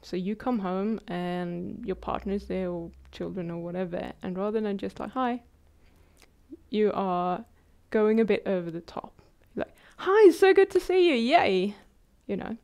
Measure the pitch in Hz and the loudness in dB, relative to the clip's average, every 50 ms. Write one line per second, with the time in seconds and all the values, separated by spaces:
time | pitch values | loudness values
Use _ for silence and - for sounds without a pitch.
0 | - - - 180 185 190 214 214 - 262 254 233 190 185 180 190 196 214 226 202 | -14 -8 -8 -6 -4 -4 -6 -6 -4 -4 -2 -2 -2 -2 -4 -2 -2 -2 -4 -6
1 | - - 175 175 180 180 175 180 180 175 175 170 180 208 - - 240 - 190 - | -6 -8 -8 -6 -6 -4 -4 -6 -6 -6 -6 -8 -8 -10 -10 -12 -8 -8 -8 -8
2 | - - - - - 202 196 202 196 - 185 190 185 180 175 175 170 170 - - | -6 -6 -6 -6 -4 -4 -6 -6 -6 -6 -6 -6 -4 -4 -6 -6 -8 -10 -14 -18
3 | - - - - 180 170 175 196 175 170 170 170 170 175 175 180 190 180 170 175 | -20 -20 -12 -10 -8 -8 -6 -8 -8 -8 -8 -8 -8 -8 -6 -6 -6 -6 -6 -8
4 | - - - _ - 185 180 185 190 208 214 226 220 214 202 202 - 196 - - | -8 -8 -12 _ -8 -8 -6 -4 -4 -2 -2 -2 -2 -2 -4 -4 -6 -8 -8 -8
5 | - 214 - 262 262 247 240 247 - - _ _ _ _ _ _ _ - _ - | -10 -8 -4 -4 -2 -2 -2 -4 -8 -14 _ _ _ _ _ _ _ -20 _ -20
6 | _ _ _ _ - _ _ _ _ _ 277 - _ _ - 208 214 208 - - | _ _ _ _ -20 _ _ _ _ _ -20 -20 _ _ -2 0 2 2 2 0
7 | 196 190 180 180 175 180 180 175 233 _ _ _ _ _ _ _ _ _ - 220 | -2 -2 -2 -2 -2 -2 -4 -4 -6 _ _ _ _ _ _ _ _ _ 0 2
8 | 214 214 220 220 226 202 208 - - - 196 185 175 170 160 170 175 - - - | 2 4 4 2 2 2 2 0 0 -2 -2 -2 -2 -6 -10 -10 -12 -12 -12 -12
9 | - - _ _ - _ _ _ _ _ _ 226 - - - _ - - - _ | -12 -14 _ _ -20 _ _ _ _ _ _ -8 -8 -8 -8 _ -20 -20 -18 _
10 | - - 381 427 440 381 320 - - 381 381 392 392 381 - 370 359 - 359 370 | 0 2 6 10 10 10 10 10 6 6 8 6 6 4 4 -2 0 2 2 4
11 | 359 349 302 240 226 240 285 - - - 196 185 180 202 208 - - _ _ _ | 4 4 4 2 2 2 2 2 2 2 2 0 0 -2 -4 -8 -18 _ _ _
12 | _ _ _ _ _ - 202 185 - - 220 233 | _ _ _ _ _ -8 -8 -6 -6 -8 -10 -12